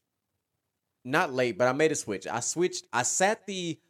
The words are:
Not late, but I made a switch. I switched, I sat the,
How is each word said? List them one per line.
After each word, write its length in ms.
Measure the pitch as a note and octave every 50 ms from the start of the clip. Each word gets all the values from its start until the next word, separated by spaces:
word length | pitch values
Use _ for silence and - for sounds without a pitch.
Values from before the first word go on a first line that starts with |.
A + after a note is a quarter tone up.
| _ _ _ _ _ _ _ _ _ _ _ _ _ _ _ _ _ _ _ _ -
Not 280 | B2+ C#3 E3 F#3 D3
late, 260 | B2+ C3 B2+ A#2+ G2+ F2+
but 80 | B2
I 60 | B2+
made 180 | C3 D3 D#3 D#3+
a 60 | D3
switch. 320 | - - A2 G2+ F#2 - D#2
I 100 | F#2 A#2+
switched, 480 | - - - D#3 F3+ - - - - _
I 100 | A2 A#2+
sat 440 | B2 - - - F#3 G3+ A3+ - _ -
the, 320 | G3 F#3 F3 E3 D3 - _ _